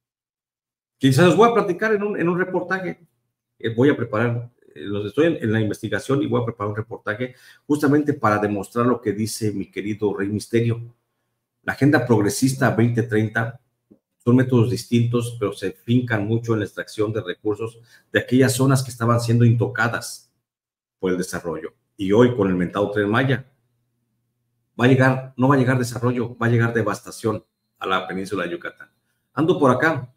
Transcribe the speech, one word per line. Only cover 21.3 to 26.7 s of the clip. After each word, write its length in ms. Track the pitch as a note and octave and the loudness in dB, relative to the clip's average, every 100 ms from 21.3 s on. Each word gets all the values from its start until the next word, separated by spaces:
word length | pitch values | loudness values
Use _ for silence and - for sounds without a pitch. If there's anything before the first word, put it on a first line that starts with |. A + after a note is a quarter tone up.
| F2 E2+ D#2 D#2+ _ _ - | -8 -8 -10 -12 _ _ -8
Y 140 | F#2+ | 2
hoy, 220 | G#2 B2 | 4 4
con 140 | A#2+ G2 | 4 0
el 60 | |
mentado 360 | F2+ F2 G2+ G2+ | 0 -2 0 -2
Tren 200 | G#2+ G2+ | 0 0
Maya, 420 | A2+ C3+ B2 - _ _ _ _ _ _ _ _ _ _ _ _ - | 0 0 -2 -6 _ _ _ _ _ _ _ _ _ _ _ _ 2
va 60 | B2 | 4
a 20 | |
llegar, 460 | B2+ C3 C3 - - | 6 4 2 -6 -2
no 100 | C3 | 2
va 100 | C#3 | 4
a 20 | |
llegar 180 | B2 B2 | 2 0
desarrollo, 640 | A#2+ B2 A#2+ B2 G#2+ - | -2 -2 -2 -2 -6 -2
va 80 | A#2 | 0
a 40 | |
llegar 220 | A#2 A2+ | 2 2